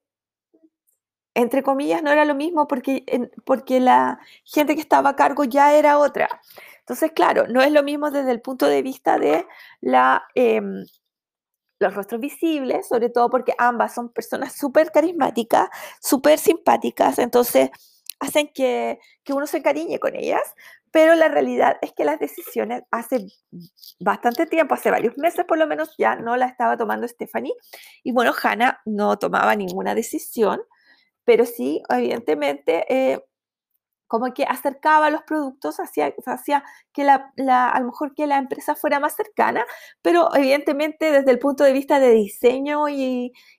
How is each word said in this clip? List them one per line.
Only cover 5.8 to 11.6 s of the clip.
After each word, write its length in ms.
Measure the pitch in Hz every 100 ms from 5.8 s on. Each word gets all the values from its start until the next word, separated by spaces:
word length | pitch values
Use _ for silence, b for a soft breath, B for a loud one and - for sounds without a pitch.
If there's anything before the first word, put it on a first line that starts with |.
| 294 294
otra. 280 | 285 - - - B B B B
Entonces, 320 | - 247 320
claro, 340 | - - - -
no 140 | 240
es 100 | 277
lo 120 | 294
mismo 280 | 285 294 302
desde 200 | 285 262
el 100 | 233
punto 260 | 262 262 285
de 140 | 285
vista 360 | 262 262 - -
de 280 | - 311 - B B B
la, 440 | 254 254 254 262 - -
em, 480 | 240 220 202 190 - _ _ _ _ _ _ _